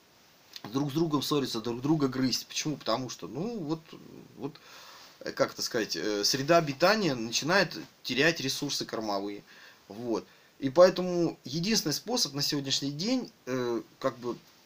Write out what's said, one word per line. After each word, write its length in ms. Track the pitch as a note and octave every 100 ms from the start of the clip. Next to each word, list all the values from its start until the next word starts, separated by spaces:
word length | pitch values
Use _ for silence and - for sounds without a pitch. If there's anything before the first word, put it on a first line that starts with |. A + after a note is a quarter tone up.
| _ _ - - - - G#2
друг 200 | B2 D3
с 20 |
другом 280 | C3+ E3+ D3
ссориться, 400 | - D3 C3 A#2
друг 200 | A2+ A#2
друга 260 | C3+ D#3+ C3+
грызть. 400 | C3 C3 - -
Почему? 300 | - D#3 C#3+
Потому 320 | - A2+ B2
что, 180 | - F2
ну, 300 | A#2 G3+ A#3
вот, 220 | D3 D#3+ - - - - - -
вот, 160 | C#3 D#3+ - - - - - -
э, 100 | -
как 200 | - A#2+
это 80 | -
сказать, 340 | - A#2+ G2+ E2
э, 280 | F#2+ G#2
среда 340 | G#2 C3 C#3 E3+
обитания 580 | D#3 C3 F3 A3 F#3 B2+
начинает 600 | A2+ A#2 C#3 F#3+ F3+ - - -
терять 360 | - B2 D#3 E3
ресурсы 440 | C3 - D3 - A#2
кормовые. 580 | - A2 G2 G2+ G2+ - - - - -
Вот. 360 | G2+ A#2+ G#2 - - - -
И 60 | C3+
поэтому 680 | C3 F#3 F3 F3+ F3 E3 -
единственный 480 | - D3 F3+ A3+ D#3+
способ 420 | C#3 - B3 D3
на 80 | C#3
сегодняшний 500 | C#3+ D3 C3+ C3+ C#3
день, 380 | C#3+ G3+ B3+ A3 - -
э, 340 | B2+ B2 A#2 - -
как 180 | C3 B2
бы, 180 | A#2+ A2+ - -